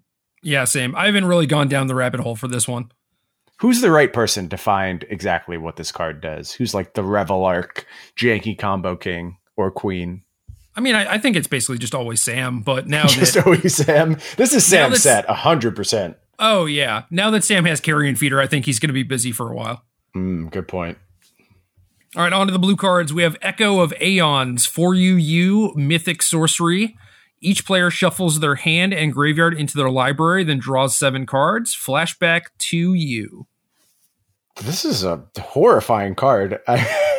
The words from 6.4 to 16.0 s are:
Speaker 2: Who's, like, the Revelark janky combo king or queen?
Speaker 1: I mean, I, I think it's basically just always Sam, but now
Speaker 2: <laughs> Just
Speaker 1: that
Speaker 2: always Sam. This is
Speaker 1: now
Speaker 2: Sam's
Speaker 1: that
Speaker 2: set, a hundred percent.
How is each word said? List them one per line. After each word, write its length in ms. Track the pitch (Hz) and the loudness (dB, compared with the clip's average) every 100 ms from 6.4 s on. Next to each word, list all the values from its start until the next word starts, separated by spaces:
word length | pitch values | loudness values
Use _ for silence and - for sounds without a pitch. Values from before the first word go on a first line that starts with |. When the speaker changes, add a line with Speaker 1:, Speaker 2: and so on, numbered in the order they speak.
| 73 | -10
Speaker 2:
Who's, 220 | - 120 | -6 -4
like, 180 | 101 87 | -4 -4
the 100 | - | -6
Revelark 840 | 95 104 95 95 92 90 90 - - - - | -2 0 0 0 0 0 -4 -10 -16 -20 -16
janky 440 | - 120 107 110 98 | -2 0 0 -2 -6
combo 360 | 104 95 90 | -4 -2 -4
king 440 | 90 95 87 87 90 _ - | -6 -6 -6 -8 -14 _ -4
or 140 | 95 | -4
queen? 500 | - 104 90 87 92 - _ - - _ - | -4 -4 -4 -6 -10 -16 _ -20 -20 _ -4
Speaker 1:
I 40 | |
mean, 140 | 254 220 | -2 0
I, 180 | 196 | 0
I 40 | 214 | -2
think 180 | 262 175 | 0 0
it's 100 | - | -2
basically 320 | 135 - 120 | -4 -4 -6
just 160 | 117 | -6
always 260 | 139 117 113 | -6 -4 -4
Sam, 400 | - 123 131 123 | -4 -4 -4 -4
but 280 | 107 131 - | -2 -4 -2
now 180 | 151 147 | 0 2
Speaker 2:
<laughs> 0 | |
Just 280 | 127 - | 4 2
Speaker 1:
that 120 | 196 185 | 4 4
Speaker 2:
always 280 | 170 185 | 4 2
Sam. 440 | - 147 151 165 151 - - | 0 4 4 4 0 -4 0
This 160 | 247 | 2
is 180 | 262 - | 4 4
Speaker 1:
now 180 | 180 135 | 4 4
Speaker 2:
Sam's 160 | 240 | 4
Speaker 1:
that 200 | 139 107 | 4 4
Speaker 2:
set, 60 | - | 2
a 40 | |
hundred 400 | 101 147 160 113 101 | 0 2 2 0 -4
percent. 400 | 98 110 | -2 -2